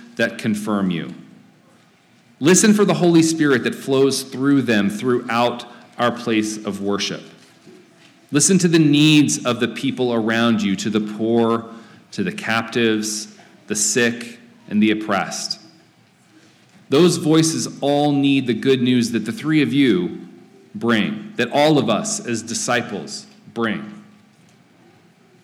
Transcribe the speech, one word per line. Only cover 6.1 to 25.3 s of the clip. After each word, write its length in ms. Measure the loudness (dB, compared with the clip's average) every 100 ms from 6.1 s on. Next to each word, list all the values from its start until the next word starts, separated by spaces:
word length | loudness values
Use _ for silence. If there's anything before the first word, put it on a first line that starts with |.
place 540 | -2 -2 -2 -2 -6 -8
of 160 | -6
worship. 400 | -4 -4 -4 -8 -14 -20 -20 _ -20 -20 _ _ -20 _ _
Listen 280 | 2 4 4
to 100 | 4
the 120 | 4
needs 680 | 4 6 6 6 4 0 -4
of 160 | -2
the 80 | -4
people 440 | -2 -6 -2 -2
around 480 | 0 0 0 2 2
you, 140 | 0 -2
to 140 | -2
the 100 | -4
poor, 720 | -4 -4 0 2 2 0 -6 -18 -20 -20 _
to 120 | -6
the 100 | -6
captives, 1040 | -6 -4 -4 -2 0 0 0 -4 -8 -12 -20 -20 _ -8
the 80 | -4
sick, 640 | -2 0 0 -2 -12 -18 -20 _ -4
and 160 | 2
the 80 | 2
oppressed. 720 | 0 -2 -4 -4 -8 -10 -10 -14 _ _ _ _ _ _ _ _ _ _ _ _
Those 260 | 4 4 4
voices 640 | 2 2 2 -2 -6 -4
all 320 | -2 0 2
need 360 | 2 2 0 0
the 60 |
good 280 | -2 0 2
news 300 | 2 0 0
that 140 | -2 -4
the 60 |
three 300 | -8 -2 0
of 100 | 2
you 560 | 2 2 2 -2 -8 -16 -20 -20 -20 _ -6
bring, 560 | -2 0 -2 -6 -10 -6
that 120 | -2
all 240 | 2 4 2
of 100 | 2
us 300 | -2 -2 -8 -6
as 180 | -8
disciples 840 | -6 -8 -2 -2 -2 -10 -10 -14 -16 -20 -14
bring. 500 | -6 -4 -4 -10 -18 -20 _ _ _ _ _ _ _ _ _ _ _ _